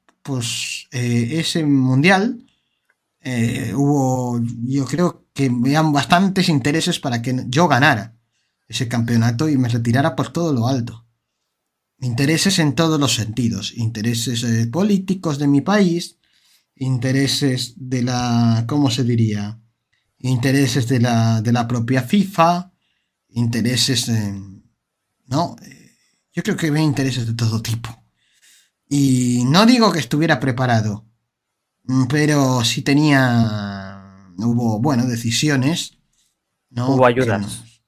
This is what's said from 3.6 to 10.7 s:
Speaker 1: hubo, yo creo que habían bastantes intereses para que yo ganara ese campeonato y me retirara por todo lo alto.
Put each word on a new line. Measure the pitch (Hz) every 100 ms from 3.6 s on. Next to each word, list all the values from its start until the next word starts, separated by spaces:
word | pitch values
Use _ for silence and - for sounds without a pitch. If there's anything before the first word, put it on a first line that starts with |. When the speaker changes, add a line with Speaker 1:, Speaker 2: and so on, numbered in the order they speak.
| - 120
Speaker 1:
hubo, | 143 147 131 127 123 120 117 117 120
yo | 139 123
creo | 147 175 - _
que | - 135
habían | 120 131 151 160
bastantes | 143 - 175 190 190 180
intereses | 147 131 160 175 165
para | 139 117
que | 120 127 131
yo | 131 175
ganara | 127 151 113 98 _ _ _ _ _ _
ese | 110 120
campeonato | 117 117 117 117 117 156
y | 135
me | 123
retirara | 120 117 127 160 160
por | -
todo | 170 170
lo | 131
alto. | 120